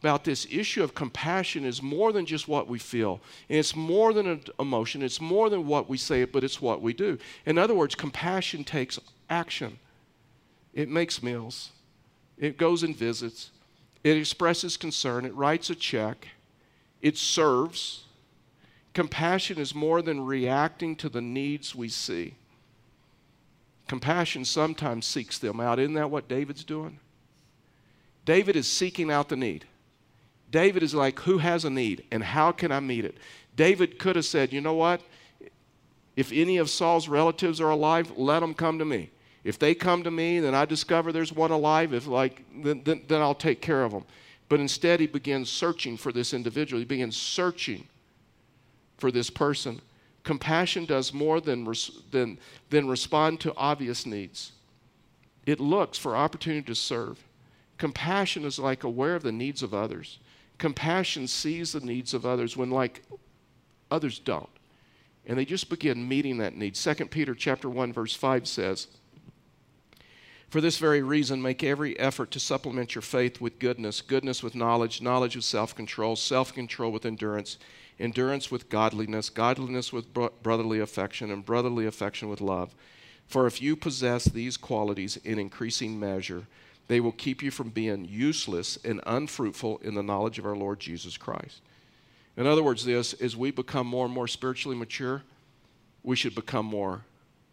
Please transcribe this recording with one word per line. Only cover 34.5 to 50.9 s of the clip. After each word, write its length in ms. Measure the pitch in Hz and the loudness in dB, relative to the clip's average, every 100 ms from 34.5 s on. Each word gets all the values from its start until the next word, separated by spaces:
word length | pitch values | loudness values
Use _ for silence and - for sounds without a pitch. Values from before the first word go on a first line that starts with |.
"You 80 | 139 | 0
know 140 | 151 160 | 0 4
what? 260 | 165 175 - - - - - _ _ _ _ _ _ - | 4 2 -2 -20 -20 -20 -20 _ _ _ _ _ _ -2
If 160 | 135 | 0
any 240 | 135 175 185 | 4 4 4
of 140 | 151 | 2
Saul's 400 | - 170 165 156 | 2 4 4 4
relatives 500 | 147 165 165 180 160 | 4 4 4 0 2
are 120 | 156 | 2
alive, 420 | 151 151 165 160 - | 4 4 4 2 0
let 260 | 135 160 | 2 4
'em 120 | 165 | 2
come 260 | 156 165 160 | 0 0 2
to 60 | 156 | 0
me. 240 | 113 78 _ _ _ | -2 -4 _ _ _
If 160 | 101 - | -6 2
they 160 | 151 165 | 4 4
come 280 | 180 175 | 4 2
to 80 | 170 | 2
me, 280 | 165 165 175 | 0 2 2
then 160 | 147 135 | 4 4
I 80 | |
discover 480 | 151 156 - 170 165 | 4 0 2 2 2
there's 220 | 160 160 | 0 0
one 180 | 156 160 | 2 2
alive, 420 | 156 151 156 165 | 4 6 4 4
if, 140 | 120 147 | 0 0
like, 380 | 143 - - - 135 | 2 2 -2 -18 -4
then, 200 | 147 135 143 | -2 0 2
then, 160 | 160 135 | 0 2
then 120 | 156 | 4
I'll 140 | 147 143 | 4 2
take 240 | 160 - | 2 0
care 240 | - 139 | 2 2
of 100 | 120 | 2
'em." 120 | 101 - - - - - | -2 -10 -20 -20 -10 2
But 140 | 147 | 4
instead, 400 | 139 - 170 170 | 4 2 4 4
he 60 | 151 | 4
begins 420 | 143 135 135 120 | 0 -2 -2 -2
searching 480 | - 170 170 131 113 | -2 0 0 -4 -6
for 160 | 143 | -4
this 200 | 120 120 | -2 -2
individual. 460 | 127 120 131 151 120 | -2 -2 -2 -2 -2
He 60 | 120 | -2
begins 320 | 131 120 - | -2 -2 -4
searching 720 | - - 180 175 - 92 - _ _ _ _ _ _ _ _ _ _ - | -4 0 0 -2 -6 -8 -12 _ _ _ _ _ _ _ _ _ _ -2
for 140 | 131 | 0
this 180 | 123 117 | 2 0
person. 520 | - 147 143 131 113 - _ _ _ | 2 2 0 -4 -10 -16 _ _ _
Compassion 600 | - 143 156 160 180 180 | -4 -2 2 2 2 0
does 260 | 165 | 0